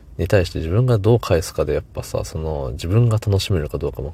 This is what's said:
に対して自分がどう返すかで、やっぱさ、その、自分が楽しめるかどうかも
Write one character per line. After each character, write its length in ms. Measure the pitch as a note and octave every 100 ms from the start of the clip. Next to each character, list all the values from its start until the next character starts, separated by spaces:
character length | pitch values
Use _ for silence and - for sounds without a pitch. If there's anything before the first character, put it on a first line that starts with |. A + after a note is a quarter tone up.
| - -
に 100 | F2
対 200 | G#2 F2
し 20 |
て 80 | D#2
自 140 | D#2+
分 160 | G2+ B2+
が 100 | A2+
ど 180 | G2+ A#2
う 40 |
返 240 | - E2+
す 100 | -
か 120 | - D2
で、 100 | D2
や 60 |
っ 20 |
ぱ 180 | - -
さ、 240 | - - -
そ 140 | D#2+
の、 320 | D#2+ D2 C2+
自 160 | E2 E2+
分 220 | G#2+ A#2+
が 100 | G#2+
楽 200 | - F#2+
し 140 | -
め 60 | F#2
る 100 | D2
か 80 | D2+
ど 120 | D2
う 20 |
か 100 | B1+
も 100 | C2+